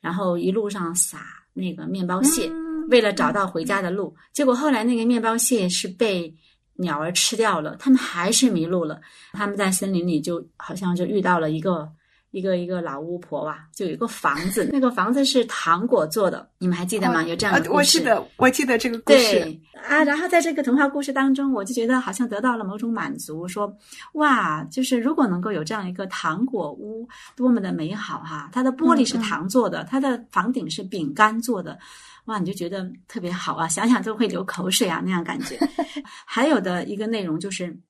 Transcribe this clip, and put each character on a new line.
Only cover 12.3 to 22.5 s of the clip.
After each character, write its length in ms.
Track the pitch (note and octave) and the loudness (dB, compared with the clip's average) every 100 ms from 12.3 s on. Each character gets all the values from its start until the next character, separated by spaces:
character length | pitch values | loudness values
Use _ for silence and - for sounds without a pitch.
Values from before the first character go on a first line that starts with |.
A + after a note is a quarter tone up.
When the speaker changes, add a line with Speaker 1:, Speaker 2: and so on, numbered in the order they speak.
| G3 | -6
Speaker 1:
个， 140 | F#3 F3+ | -2 -2
一 100 | F3 | -2
个 160 | F3+ | -4
老 160 | E3+ C#3 | -6 -8
巫 180 | D#3+ F3 | -8 -10
婆 260 | F3 C#3+ | -8 -6
吧， 240 | D3+ D3+ - | -6 -10 -16
就 140 | - F#3+ | -8 -6
有 40 | |
一 40 | - | -4
个 120 | A#3 | -6
房 300 | - D#3+ C#3+ F3+ | -2 -2 -2 -2
子， 180 | G#3+ F3+ | 0 0
<laughs> 0 | |
那 80 | C#4 | 2
个 120 | B3+ | 2
房 200 | A#3+ G3+ | 2 0
子 140 | B3+ C4+ | 2 4
是 180 | B3+ A3+ | 2 0
糖 420 | - - E3+ A#3 | -2 0 2 4
果 180 | A3+ D#3 | 2 2
做 240 | A3 F#3 | 2 0
的， 180 | - - _ | 0 -12 _
你 80 | F#3 | 0
们 100 | F3 | 0
还 80 | F3+ | -2
记 140 | A3 | 0
得 120 | F#3 | 2
吗？ 120 | E3 | 2
Speaker 2:
哦。 0 | |
Speaker 1:
有 120 | E3 F3 | 0 -2
这 120 | G#3 | 2
样 80 | F#3 | 2
的 120 | D#3+ | 4
故 0 | |
事。 40 | |
Speaker 3:
啊， 20 | |
我 100 | C#4+ | 4
记 200 | C#4+ E4 | 4 4
得， 240 | C#4 G3+ - - | 4 2 0 4
我 120 | B3+ | 4
记 140 | B3+ C4+ | 4 0
得 120 | A#3 | 2
这 100 | B3+ | 0
个 120 | A#3 | -4
故 140 | - | 8
事。 40 | C#4 | 8
Speaker 1:
对， 440 | A3+ F#3 D#3+ D#3+ _ - - | 8 4 0 -8 _ -18 0
啊， 160 | D4 | 4
然 120 | D4 D4+ | 4 2
后 120 | F4+ | 4
在 120 | F4 | 2
这 140 | D#4+ | 2
个 80 | D4 | 0
童 160 | C#4 C4 | 2 4
话 100 | C#4 | 4
故 140 | D4+ | 0
事 100 | C#4 | -2
当 220 | C4+ C4+ | 2 2
中， 180 | C4+ C#4 | 2 2
我 140 | A#3+ G3 | 0 -2
就 80 | |
觉 140 | B3 A3+ | 0 2
得 120 | B3+ | 2
好 120 | B3 | 0
像 180 | F#3+ A#3+ | -2 -2
得 100 | G#3 | 0
到 160 | C4 | 0